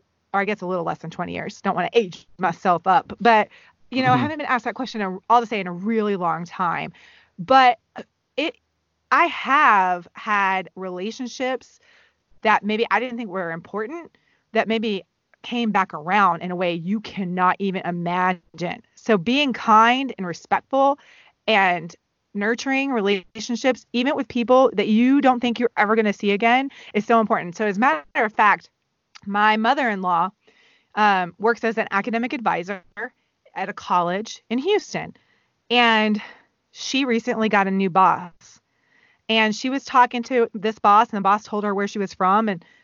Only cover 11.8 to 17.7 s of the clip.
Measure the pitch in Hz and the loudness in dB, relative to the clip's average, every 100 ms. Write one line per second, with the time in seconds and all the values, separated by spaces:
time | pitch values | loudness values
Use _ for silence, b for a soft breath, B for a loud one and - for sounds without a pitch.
11.8 | b b b b _ _ 214 208 202 214 | b b b b _ _ 2 2 2 -2
12.8 | 226 202 254 240 220 185 170 165 - 208 | 0 0 -2 -8 -8 -6 -6 -8 -10 -10
13.8 | 220 339 311 _ _ _ _ 220 196 226 | -8 -10 -16 _ _ _ _ -2 0 -2
14.8 | 220 196 - _ _ _ - 240 233 196 | -2 -4 -8 _ _ _ -8 -4 0 0
15.8 | 185 160 156 202 190 170 180 180 180 170 | -2 -6 -2 2 2 0 -4 -4 -2 -2
16.8 | 170 214 214 - 185 180 180 - 196 | -4 -6 -6 -8 -6 0 0 0 -2